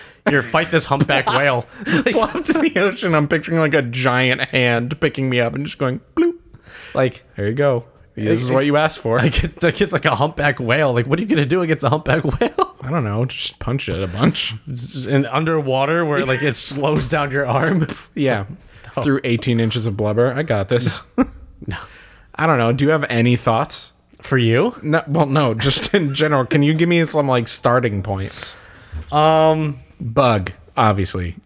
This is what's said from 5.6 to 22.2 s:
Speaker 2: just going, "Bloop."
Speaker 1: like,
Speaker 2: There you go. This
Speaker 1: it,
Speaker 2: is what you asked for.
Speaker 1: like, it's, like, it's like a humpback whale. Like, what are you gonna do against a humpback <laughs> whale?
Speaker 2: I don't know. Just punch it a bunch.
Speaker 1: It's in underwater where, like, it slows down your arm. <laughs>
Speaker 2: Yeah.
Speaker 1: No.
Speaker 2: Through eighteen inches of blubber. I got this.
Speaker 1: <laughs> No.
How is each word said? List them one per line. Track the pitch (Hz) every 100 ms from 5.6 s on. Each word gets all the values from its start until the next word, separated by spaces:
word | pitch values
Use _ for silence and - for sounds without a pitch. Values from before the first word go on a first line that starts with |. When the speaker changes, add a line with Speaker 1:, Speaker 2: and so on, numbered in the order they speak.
Speaker 2:
just | 143 -
going, | 131 127 -
"Bloop." | - 339 339 - - - - -
Speaker 1:
like, | 147 131 - - -
Speaker 2:
There | 101
you |
go. | 127 143 120 120 - -
This | - 107 110
Speaker 1:
it, |
Speaker 2:
is | 123
what | 131 143
you | 147
asked | 156 -
for. | 113 120
Speaker 1:
like, | 123 -
it's, | 160 -
like, | 175 -
it's | 202
like | 151 160
a | 117
humpback | 151 147 143 131
whale. | 117 135 147
Like, | 120 120
what | 165
are |
you | 208
gonna | 180
do | 135 180
against | 165 156
a | -
humpback | 156 135 160
<laughs> | 147 131
whale? | 240 - - -
Speaker 2:
I | 131
don't | 160
know. | 107 107 127
Just | - - -
punch | - 135 -
it | 85
a | 92
bunch. | 95 156 - - 110 151
Speaker 1:
It's | 123 123 139 117
in | 139 120
underwater | 135 165 160 135 131 139 170
where, | 160 143
like, | 135 127
it | 147 -
slows | - 139 143 147 127
down | 160 143
your | 135 131
arm. | 127 160 185 160 -
<laughs> | -
Speaker 2:
Yeah. | 147 135 110 98 165 - - - -
Speaker 1:
No. |
Speaker 2:
Through | 139 139
eighteen | 127 117 - 117
inches | 113 113 110
of | 101
blubber. | 107 107 123
I | 127
got | 156 104 95
this. | 120 123 - -
Speaker 1:
<laughs> | - - - - - -
No. | - - - - -